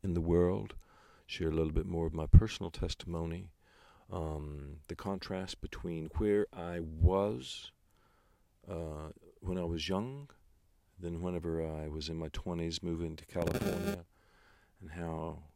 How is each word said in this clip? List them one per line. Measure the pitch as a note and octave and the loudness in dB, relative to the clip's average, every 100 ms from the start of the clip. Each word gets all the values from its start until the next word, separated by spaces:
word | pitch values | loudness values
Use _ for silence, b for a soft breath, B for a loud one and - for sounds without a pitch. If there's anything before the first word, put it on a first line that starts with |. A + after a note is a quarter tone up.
in | G2 | 0
the | E2+ | 0
world, | E2 E2+ F2 G2 G#2 - B B B B B | 4 6 6 2 -4 -12 B B B B B
share | - E2 | -4 0
a | D#2+ | 2
little | D#2+ | 2
bit | D#2 D#2+ | 0 0
more | E2+ E2 | -2 -2
of | |
my | D#2+ D#2 | -2 12
personal | - A2 - F2 | 12 12 -2 -8
testimony, | - E2 - - E2+ E2 E2+ F#2 _ B B B B B | -4 -4 -4 -6 -4 -4 -6 -10 _ B B B B B
um, | F2+ D#2+ D#2 D2 D2 C#2+ D2+ - | -6 -4 -4 -8 -10 -12 -14 -12
the | F2 | -8
contrast | G2+ F#2+ - F#2 F#2+ - | -6 -6 -6 -6 -6 -8
between | - - F2+ E2 D#2 - | -10 -8 -6 -6 -6 -2
where | G#2+ G#2 G2+ | 2 2 2
I | - F2 F2 | -6 -8 -6
was, | E2 D#2 E2+ F#2+ G2+ A#2+ C3 - - _ _ b b b b b b _ - | -8 4 6 6 2 -2 -8 -14 -14 _ _ b b b b b b _ -10
uh, | F2 D#2+ D2+ D#2 - - - | -8 -6 -8 -10 -14 -20 -10
when | F#2 F2+ | -4 -2
I | |
was | E2+ E2+ E2 | -2 -4 -2
young, | F#2+ A#2 C#3 C#3+ - - _ _ _ _ - | -2 -2 -8 -14 -20 -20 _ _ _ _ -12
then | E2+ E2+ | -8 -4
whenever | F2+ F2 E2+ E2 D#2+ | -4 -4 -2 -2 -2
I | D#2 D#2 | -4 -6
was | D#2 D2+ | -6 -6
in | D#2+ | -6
my | D#2+ | -6
twenties, | - - E2+ E2+ D#2+ | -6 -6 -4 -4 -4
moving | F2 E2 E2 D#2+ | -4 -4 -4 -8
to | - | -8
California, | F2+ E2+ - - F2 F2+ F2+ E2+ b b b b b b b | -4 -2 0 -2 -2 -4 -6 -10 b b b b b b b
and | E2+ | -14
how | E2 E2+ D#2+ D#2+ D2+ D2+ | -8 -6 -4 -6 -8 -16